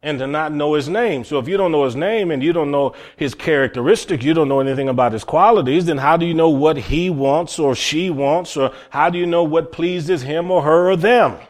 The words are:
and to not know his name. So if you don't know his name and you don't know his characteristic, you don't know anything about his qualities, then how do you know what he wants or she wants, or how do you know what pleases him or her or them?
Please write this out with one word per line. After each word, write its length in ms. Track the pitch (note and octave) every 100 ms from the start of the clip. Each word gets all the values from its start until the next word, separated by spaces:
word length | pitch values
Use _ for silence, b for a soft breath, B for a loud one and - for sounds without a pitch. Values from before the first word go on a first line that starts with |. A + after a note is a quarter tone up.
and 160 | D3 C#3+
to 80 | C3+
not 260 | D3+ D#3
know 220 | D3 D3
his 160 | D3+ C#3
name. 340 | G3 A#3 C#3+
So 140 | A2+ D3
if 100 | B2+
you 100 | G3
don't 140 | F#3
know 140 | D3+ C#3
his 100 | A#2+
name 360 | F3 A3+ F#3
and 100 | D3
you 100 | C#3+
don't 200 | E3+ D3
know 240 | C#3+ C3+ B B B
his 200 | C#3+ -
characteristic, 880 | - D3 C3 B2+ B2+ G#3+ - D#3+
you 100 | B2+
don't 160 | D#3+ C#3+
know 100 | C#3
anything 300 | C3+ C3+ C3+
about 240 | B2+ B2
his 100 | A2
qualities, 640 | - D3+ G3+ A3+ B2+ D3+ E3+
then 140 | C#3+
how 180 | C#3 E3
do 80 | E3+
you 80 |
know 160 | E3 E3
what 260 | C#3+ D3+ C#3+
he 340 | - D3 F3+
wants 480 | D3+ C3+ D3 E3+ -
or 160 | D3 B2
she 340 | - D3+ F#3
wants, 480 | C#3+ C#3 D#3+ F3 -
or 140 | C3+ B B
how 220 | C#3 D#3+
do 80 | F3
you 80 | F3
know 160 | E3+
what 280 | E3 D#3+ D#3+
pleases 520 | - E3+ F3+ D#3 F3
him 260 | C3 D#3 F3
or 140 | F#3
her 260 | D3 E3 F3+
or 60 | F#3+
them? 420 | F#3+ A#3+ D#3+ G#2+ -